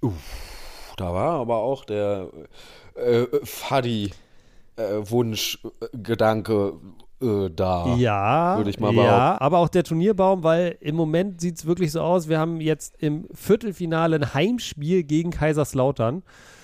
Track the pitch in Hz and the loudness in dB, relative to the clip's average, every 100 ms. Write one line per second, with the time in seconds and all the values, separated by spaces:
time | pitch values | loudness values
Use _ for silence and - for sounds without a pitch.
0 | 127 82 - - - - - - - - | -6 -6 -12 -14 -14 -16 -16 -18 -14 -8
1 | 90 90 139 160 117 113 120 131 - 104 | -4 -2 -2 -2 -2 0 0 -4 -4 -2
2 | 101 101 90 80 73 - - - - - | -2 -2 -6 -14 -20 -20 -20 -20 -18 -4
3 | 123 117 123 143 107 - - 139 123 110 | 2 2 2 -2 -4 -10 -2 -2 0 -2
4 | 101 - - - - - - - 104 107 | -4 -8 -20 -20 -20 -20 -16 -8 -4 -4
5 | 101 120 113 107 - - 113 - 117 123 | -2 0 0 -2 -6 -8 -14 -12 -12 -8
6 | 101 110 110 110 107 107 98 - 95 - | -4 2 2 2 2 0 0 -4 -14 -20
7 | - - 123 101 95 80 92 90 87 120 | -20 -6 -2 0 0 0 0 0 0 2
8 | 120 101 101 147 175 180 101 98 104 110 | 2 2 2 2 2 0 -2 0 2 4
9 | 101 113 139 196 139 170 165 180 - 165 | 6 6 4 2 2 4 4 2 0 2
10 | 196 190 190 190 160 165 175 - 156 160 | 2 4 2 2 2 2 0 -4 -4 -2
11 | 160 165 202 170 175 165 156 175 165 160 | 0 0 0 -4 -6 -4 -2 0 0 0
12 | 156 180 156 156 165 165 156 151 - - | 2 2 2 0 0 -2 -2 -2 -6 -4
13 | 156 151 - - - 220 220 165 170 160 | -2 -2 -8 -4 2 2 0 -6 -2 0
14 | 165 160 139 139 190 247 - 151 147 185 | 2 2 0 0 0 0 -6 -6 0 0
15 | 143 151 175 151 151 151 - 135 131 139 | 2 0 0 0 0 2 0 0 0 2
16 | 113 175 - - - - | -2 -2 -10 -20 -20 -20